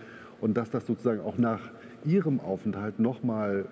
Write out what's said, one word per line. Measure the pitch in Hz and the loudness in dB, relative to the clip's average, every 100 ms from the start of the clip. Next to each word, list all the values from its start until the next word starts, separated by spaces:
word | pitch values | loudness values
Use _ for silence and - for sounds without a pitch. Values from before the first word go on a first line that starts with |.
| - - - - | -16 -18 -18 -2
und | 110 107 | 2 2
dass | 113 | 0
das | 123 - | -4 -2
sozusagen | 113 123 110 | 0 2 0
auch | 87 98 | -2 2
nach | 120 107 - - - - - | 2 2 -4 -14 -18 -8 2
Ihrem | 190 160 135 | 4 4 0
Aufenthalt | - 95 107 98 107 - | 0 -2 -2 -2 -4 2
noch | 113 127 | 2 2
mal | 123 110 104 98 95 | -2 0 0 0 -2